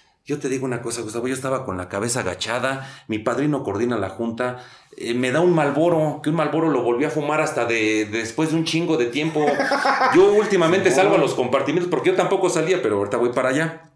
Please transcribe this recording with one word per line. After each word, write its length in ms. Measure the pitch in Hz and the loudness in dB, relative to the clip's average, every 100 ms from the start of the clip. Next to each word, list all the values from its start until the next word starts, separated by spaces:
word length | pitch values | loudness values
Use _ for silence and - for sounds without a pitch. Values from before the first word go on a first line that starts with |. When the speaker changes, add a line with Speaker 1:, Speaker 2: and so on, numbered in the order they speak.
| _ _ | _ _
Speaker 1:
Yo 140 | - 143 | -8 -6
te 100 | 139 | -4
digo 160 | 131 | -4
una 160 | 131 120 | -4 -6
cosa, 200 | 117 117 | -6 -8
Gustavo, 240 | 107 117 127 | -6 -6 -4
yo 60 | |
estaba 300 | 131 135 131 | -4 -4 -4
con 120 | 113 92 | -4 -8
la 120 | 90 | -6
cabeza 320 | 98 117 123 | -4 -2 -2
agachada, 680 | 92 - - 120 131 135 - - - | -4 -4 -4 -2 -2 -4 -8 -14 -6
mi 100 | 110 | -4
padrino 460 | 110 120 147 143 | -2 0 0 0
coordina 320 | - 101 120 113 | -2 -2 -2 -2
la 120 | 95 | -4
junta, 540 | - 117 113 123 127 - - - - | -4 -6 -4 -4 -6 -14 -20 -20 -12
eh, 160 | 117 | -6
me 180 | 120 127 | -2 0
da 80 | 147 | 2
un 120 | 180 | 4
Marlboro, 680 | 165 143 143 170 165 156 143 | 4 2 2 2 2 0 -2
que 80 | 151 | -2
un 60 | 165 | 0
Marlboro 340 | 147 160 160 | 0 0 0
lo 120 | 135 | 0
volví 220 | 117 120 | 0 0
a 60 | 151 | 0
fumar 300 | 156 147 156 | -2 -2 0
hasta 240 | 147 127 | -2 -2
de, 400 | 113 113 107 107 | -2 0 0 0
después 460 | 104 110 110 - 160 | -2 -4 -6 -2 0
de 60 | 165 | 0
un 80 | |
chingo 320 | 160 165 170 156 | 0 -2 0 0
de 100 | 120 | 0
tiempo. 380 | 135 156 151 | -2 -2 0
Speaker 2:
<laughs> 720 | 147 - 269 269 277 - 254 | 2 2 0 0 0 2 4
Speaker 1:
Yo 180 | 302 202 | 6 6
últimamente 560 | 208 208 190 160 190 185 | 6 4 2 4 4 4
Speaker 2:
Sí. 60 | 190 | 4
Speaker 1:
salgo 200 | 202 190 | 4 4
a 20 | |
los 160 | 135 | 2
compartimientos, 560 | - 120 135 127 170 175 | 0 0 0 0 0 0
porque 200 | 147 160 | 0 0
yo 60 | 185 | 2
tampoco 320 | 170 190 180 | 2 2 0
salía, 320 | 165 160 185 | 0 0 0
pero 160 | 107 101 | 0 0
ahorita 180 | 101 117 | -2 0
voy 140 | 120 | 0
para 160 | 120 127 | 0 0
allá. 420 | 139 165 - - | 0 -2 -6 -20